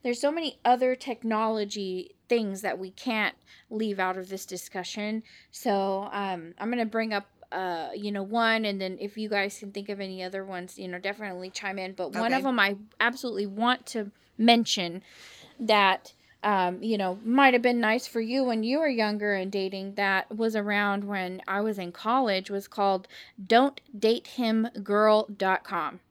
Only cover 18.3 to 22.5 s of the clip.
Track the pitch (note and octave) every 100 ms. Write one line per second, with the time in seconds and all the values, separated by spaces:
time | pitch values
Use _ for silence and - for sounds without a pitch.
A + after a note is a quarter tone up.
18.3 | C4 B3+ A3+ A3 C#4 D#4+ A#3+ G#3+ G#3 G#3
19.3 | G3 F#3 G3 F#3+ F#3+ G3 G3+ G3 F#3+ -
20.3 | G#3+ A3+ A3 G#3 G3+ G#3 G3 G3+ G3+ F3+
21.3 | F#3 - F#3+ A3 G3+ F3 F3 G#3+ B3+ B3
22.3 | F#3+ F#3+